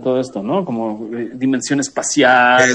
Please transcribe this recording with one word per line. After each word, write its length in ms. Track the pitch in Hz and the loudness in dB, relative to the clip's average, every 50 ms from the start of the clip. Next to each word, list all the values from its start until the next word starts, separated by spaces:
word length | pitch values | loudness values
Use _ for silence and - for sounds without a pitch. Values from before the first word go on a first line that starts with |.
| - | -4
todo 160 | 131 127 131 | -2 -2 -2
esto, 240 | 127 127 - 104 98 | -2 -4 -6 -8 -6
¿no? 220 | 110 147 196 185 | -4 -2 -2 -2
Como, 440 | - 123 113 113 113 107 107 113 107 113 | -4 -4 -4 -4 -4 -6 -8 -8 -10 -8
eh, 160 | 120 117 107 - | -8 -8 -8 -8
dimensión 440 | 127 131 135 135 123 120 - 147 139 | -4 -2 0 0 0 -2 -2 -2 -2
espacial, 800 | 139 135 - - - - - 151 131 123 127 123 123 123 123 127 131 127 127 | -2 -4 -4 -6 -6 -4 0 2 4 4 6 6 6 6 6 4 4 4 2